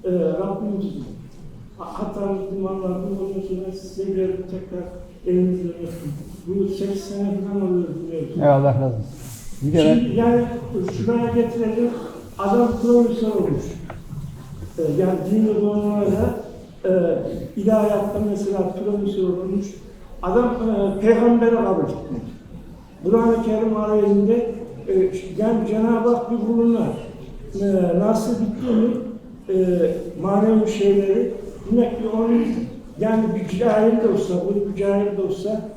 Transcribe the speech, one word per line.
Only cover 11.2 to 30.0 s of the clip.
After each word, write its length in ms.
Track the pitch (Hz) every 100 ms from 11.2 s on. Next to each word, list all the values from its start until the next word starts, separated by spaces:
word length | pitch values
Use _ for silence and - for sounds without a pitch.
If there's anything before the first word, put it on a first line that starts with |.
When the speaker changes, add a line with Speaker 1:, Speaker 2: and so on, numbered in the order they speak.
| 233 240
Speaker 1:
getireceğim, 560 | 220 233 220 220 240 - - - - -
adam 320 | 202 240 233 -
profesör 460 | 233 240 226 - 214
olmuş. 360 | 202 - 143 - - - - - - - - - - - -
Ee, 40 | 160 147
yani 180 | 185 170 156
dini 280 | 214 214 202
konularda, 760 | 208 208 208 208 196 - 240 - - - - - 190
e, 60 | 185 170 - - - - -
ilahiyatta 640 | 202 214 208 202 202 208 208
mesela 440 | 190 196 190 180
profesör 500 | 185 208 202 202 196
olmuş. 420 | 180 175 190 202 - - - - - -
Adam, 240 | 180 226 247
e, 540 | - 220 208 196 190
peygamberi 540 | 214 226 233 233 226 233
kabul 280 | 190 175
etmiyor. 400 | 139 - - 254 - - - - - - - -
Kur'an-ı 400 | 175 226 226 226 220
Kerim 320 | 214 226 214
aleyhinde, 800 | 214 214 202 202 202 240 226 226 240 - -
e, 60 | 190 185 - - -
yani 300 | 220 220 190
Cenab-ı 460 | 214 226 226 233 240
Hak 160 | -
bir 60 | 226 208
kuluna, 420 | 233 233 226 - - - - - - - 196
e, 380 | 196 190 175 175
nasıl 340 | 214 220 247 226
bittiğini, 520 | 202 - 254 220 240 247 - - - - -
e, 420 | 185 180 180 165 -